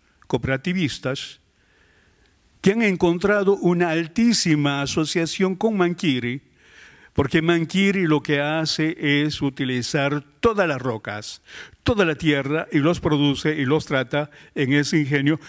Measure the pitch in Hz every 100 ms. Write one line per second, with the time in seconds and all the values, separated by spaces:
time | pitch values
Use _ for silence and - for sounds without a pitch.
0 | _ _ - 127 123 131 180 185 151 -
1 | 131 139 - - _ _ _ _ _ _
2 | _ _ _ _ _ _ 190 220 220 175
3 | 175 170 190 208 196 202 175 175 175 160
4 | 165 - 233 208 175 151 143 139 139 -
5 | 156 170 165 - 190 185 220 208 175 175
6 | 175 127 120 127 - _ _ - - -
7 | - - 139 160 165 170 160 185 196 196
8 | 170 151 - 143 147 160 156 - 156 -
9 | 147 143 151 - 139 131 131 127 117 151
10 | 139 147 - _ 233 208 175 135 123 110
11 | - 104 - - - - - _ - 220
12 | 175 147 160 143 135 156 190 151 147 170
13 | 165 147 143 135 151 151 131 156 - 139
14 | 123 143 151 - - - 131 143 143 160
15 | 139 147 139 156